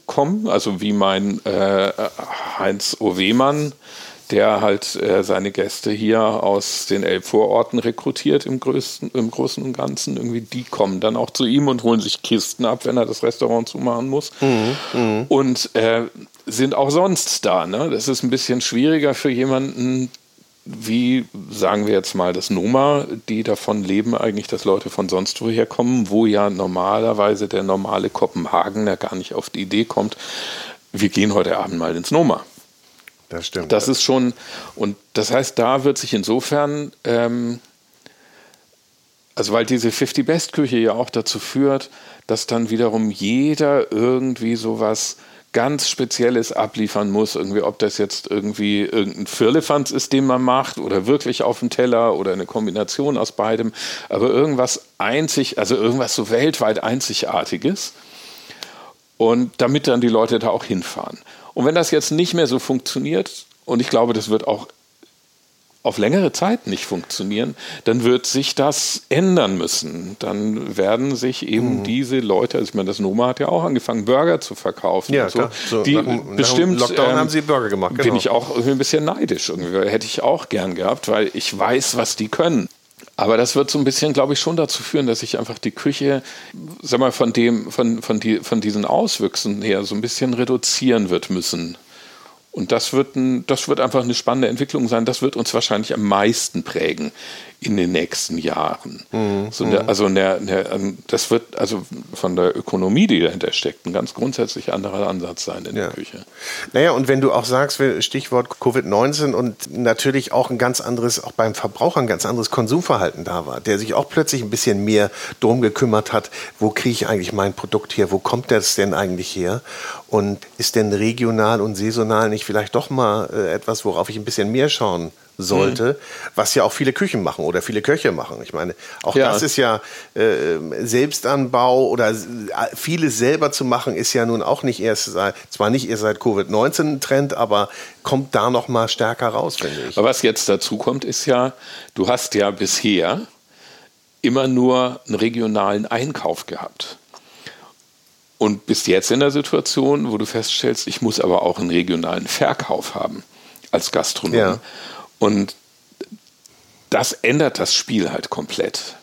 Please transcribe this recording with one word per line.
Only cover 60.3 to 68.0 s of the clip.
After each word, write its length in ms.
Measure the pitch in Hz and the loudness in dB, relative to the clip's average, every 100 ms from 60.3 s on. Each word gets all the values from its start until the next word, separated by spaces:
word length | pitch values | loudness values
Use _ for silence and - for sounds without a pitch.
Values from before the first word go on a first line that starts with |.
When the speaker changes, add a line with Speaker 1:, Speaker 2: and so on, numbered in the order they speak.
| 117 | 2
Speaker 1:
da 80 | 113 | 2
auch 160 | - | 0
hinfahren. 540 | - 95 - - - - - - - | -2 -4 -4 -8 -10 -12 -20 -20 -12
Und 100 | - | 0
wenn 120 | 131 165 | 2 4
das 140 | 160 | 4
jetzt 180 | 151 - | 2 2
nicht 240 | 156 175 | 0 2
mehr 120 | 175 143 | 2 2
so 100 | 127 | 2
funktioniert, 840 | - 131 - 135 143 180 190 - - _ | 0 -2 -2 -4 -2 -2 -2 -8 -20 _
und 160 | - 120 | -2 0
ich 80 | 123 | 2
glaube, 260 | 120 120 | 4 4
das 160 | 110 104 | 2 2
wird 180 | 110 - | 0 0
auch 180 | 104 - - _ _ _ _ _ _ _ _ _ _ | -4 -4 -20 _ _ _ _ _ _ _ _ _ _
auf 140 | 131 - | -4 0
längere 340 | 104 180 170 | 2 4 2
Zeit 340 | - 185 233 - | 2 0 0 -2
nicht 200 | 95 - | -6 -4
funktionieren, 680 | 90 - - 95 104 131 147 - - | -6 -6 -6 -4 -2 -2 -6 -14 -6
dann 180 | - 120 | 0 2